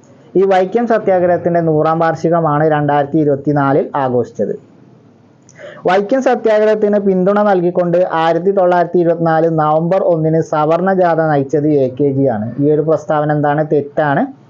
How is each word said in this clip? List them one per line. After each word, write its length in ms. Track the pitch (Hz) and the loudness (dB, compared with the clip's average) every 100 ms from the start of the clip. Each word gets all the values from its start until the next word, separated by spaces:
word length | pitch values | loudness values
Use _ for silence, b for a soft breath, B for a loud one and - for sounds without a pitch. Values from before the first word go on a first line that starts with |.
| B B B 175 | B B B 0
ഈ 80 | |
വൈക്കം 440 | 196 190 185 226 233 | 2 2 0 -2 0
സത്യാഗ്രഹത്തിന്റെ 720 | 220 - 185 180 175 170 170 | -2 0 0 2 0 0 0
നൂറാം 400 | 165 151 156 165 | 0 0 0 0
വാർഷികമാണ് 680 | 165 156 165 170 160 147 156 | 0 0 0 0 0 0 0
രണ്ടായിരത്തി 500 | 151 147 147 143 160 | 0 0 0 0 0
ഇരുപത്തിനാലിൽ 720 | 147 139 143 147 139 139 - 147 | 0 0 -2 0 0 0 -2 -2
ആഘോഷിച്ചത്. 760 | 135 123 113 - 101 - - - - - - _ _ _ _ B B B 170 | -2 -2 -4 -4 -6 -6 -12 -20 -20 -20 -20 _ _ _ _ B B B -2
വൈക്കം 340 | 185 202 269 | 0 0 -2
സത്യാഗ്രഹത്തിന് 760 | 262 240 220 214 214 214 208 208 | 0 0 0 2 2 0 0 0
പിന്തുണ 420 | 196 185 180 208 | 0 0 2 2
നൽകിക്കൊണ്ട് 680 | 208 185 175 175 175 170 180 | 2 0 0 -2 0 0 0
ആയിരത്തി 380 | 160 165 165 180 | 0 0 0 0
തൊള്ളായിരത്തി 480 | 196 180 175 170 180 | 2 2 2 2 0
ഇരുപത്തിനാല് 600 | 175 170 165 160 165 160 | 0 0 0 2 0 0
നവംബർ 440 | 151 156 170 190 | 0 0 0 0
ഒന്നിന് 380 | 196 170 156 160 | 0 0 0 0
സവർണ 520 | 160 156 151 170 185 | -2 -2 0 0 0
ജാഥ 220 | 190 175 160 | 0 0 2
നയിച്ചത് 520 | 160 147 135 156 151 | 0 0 0 -2 0
എ 200 | 147 131 | 0 0
കെ 240 | 127 147 | 0 -2
ജി 120 | 135 | 0
ആണ്. 280 | 139 110 110 143 | 0 -2 -4 -2
ഈ 120 | 143 | 0
ഒരു 100 | 151 | 2
പ്രസ്താവന 500 | 156 151 - 156 151 | 0 -2 -2 -2 0
എന്താണ്? 360 | 151 147 147 151 | 0 0 0 0
തെറ്റാണ്. 540 | 151 139 - 151 143 277 - - | -2 -2 -4 -2 0 -2 -8 -20